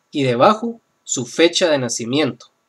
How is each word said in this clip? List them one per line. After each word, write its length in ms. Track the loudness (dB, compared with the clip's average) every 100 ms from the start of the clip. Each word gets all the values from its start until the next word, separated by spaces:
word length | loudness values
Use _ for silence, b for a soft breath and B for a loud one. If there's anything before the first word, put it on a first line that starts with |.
| _
y 120 | -4
debajo, 580 | 0 4 4 2 -4 -10 _ _
su 220 | -10 -8 -4
fecha 420 | 2 2 2 0
de 80 | 0
nacimiento. 680 | -2 -6 -4 -2 -2 -4 -14 _